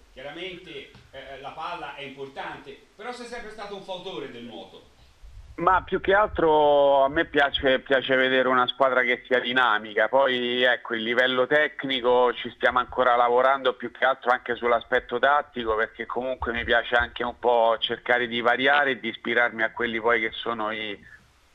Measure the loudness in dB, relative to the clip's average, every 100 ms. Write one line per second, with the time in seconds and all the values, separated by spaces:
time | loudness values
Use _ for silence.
0 | _ -16 -14 -12 -12 -14 -16 -16 -16 -20
1 | -20 -18 -16 -14 -14 -10 -10 -10 -12 -14
2 | -16 -14 -14 -12 -14 -14 -18 -20 _ -16
3 | -14 -12 -14 -14 -14 -14 -14 -12 -12 -12
4 | -10 -10 -12 -14 -16 -16 -18 -20 -20 _
5 | -20 _ -20 -20 -18 -2 0 2 0 -4
6 | 2 2 2 2 4 4 6 6 6 4
7 | 4 0 0 0 0 2 2 0 2 0
8 | 2 2 4 2 4 2 0 2 2 4
9 | 2 -2 0 0 2 2 2 2 0 0
10 | 2 4 2 0 -2 2 2 2 -2 -4
11 | 0 2 2 2 2 2 0 -4 -6 -2
12 | 2 4 2 0 -10 -2 0 0 -2 0
13 | 2 4 4 4 4 2 0 -2 -10 -2
14 | 0 0 0 0 0 -4 0 0 0 -2
15 | -2 0 2 2 -2 -6 -4 -2 -4 -6
16 | -8 -6 -6 -6 -6 -4 0 0 2 0
17 | -2 -4 -8 -2 2 4 4 2 -2 -4
18 | 0 0 0 0 0 2 2 2 2 -2
19 | -6 -8 -2 0 0 0 -4 -2 -4 -2
20 | 0 0 -2 -6 -8 -6 -6 -6 -8 -12
21 | -16 -20 _ _ _